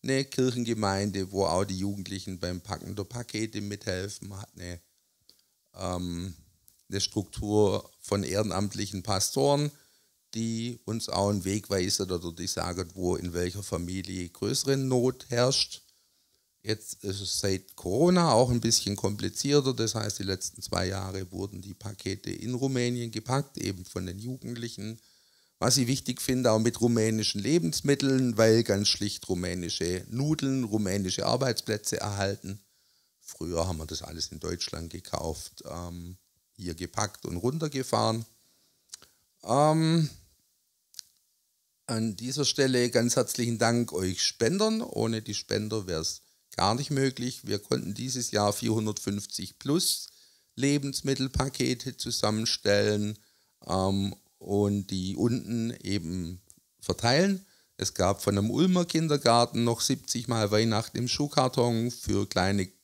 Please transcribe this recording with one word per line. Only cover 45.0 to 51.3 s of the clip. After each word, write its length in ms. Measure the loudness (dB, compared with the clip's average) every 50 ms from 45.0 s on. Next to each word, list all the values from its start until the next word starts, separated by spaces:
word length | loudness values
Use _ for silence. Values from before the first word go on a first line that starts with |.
| 0 0 0 -2
die 120 | -4 -6 -8
Spender 540 | -8 -4 -2 -2 -2 0 -2 -4 -4 -2
wär's 340 | -2 -4 -2 -2 -4 -6 -8 _ _ _ _ _ _ -2
gar 200 | 2 2 4 4
nicht 160 | 2 -2 -2
möglich. 560 | 0 2 2 0 0 -2 -6 -6 -6 -8 -6
Wir 100 | -4 -4
konnten 380 | -4 -2 -2 -2 -2 -2 -6 -6
dieses 340 | -6 -6 -6 -4 -4 -4 -2
Jahr 240 | 0 2 2 2 2
vierhundertfünfzig 1040 | 0 0 0 2 2 0 0 -4 -2 -4 -4 -4 -4 -6 -8 -8 -10 -10 -10 -12
plus 520 | _ -2 0 0 2 2 0 -2 -2 -6 -14 -18 -20 -20 _ _ _ _ _ _
Lebensmittelpakete 1400 | 0 2 2 2 2 0 -2 -6 -4 -2 -2 0 0 -2 0